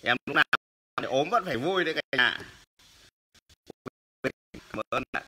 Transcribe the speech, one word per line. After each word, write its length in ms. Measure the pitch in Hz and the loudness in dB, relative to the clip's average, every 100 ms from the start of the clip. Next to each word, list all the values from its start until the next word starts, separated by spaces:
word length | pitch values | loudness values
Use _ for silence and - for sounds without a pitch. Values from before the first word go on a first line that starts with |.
Em 140 | 110 127 - | 2 0 2
lúc 100 | 143 | 0
nào 80 | - - _ _ _ - | 2 0 _ _ _ -6
ốm 280 | 101 131 160 | 0 2 2
vẫn 140 | 226 | 0
phải 120 | 185 117 | 0 -2
vui 280 | 151 190 | 0 2
đấy 100 | 160 | 0
cả 80 | 156 - 131 | -2 -2 2
nhà. 240 | 120 - - - _ _ - _ - _ _ _ _ _ _ - - _ _ _ 131 - _ | 2 2 -12 -20 _ _ -20 _ -20 _ _ _ _ _ _ -18 -18 _ _ _ -6 -6 _
Cảm 300 | - - 107 - | -20 -12 -10 -4
ơn 120 | 123 127 | -6 -4
ạ. 100 | - | -8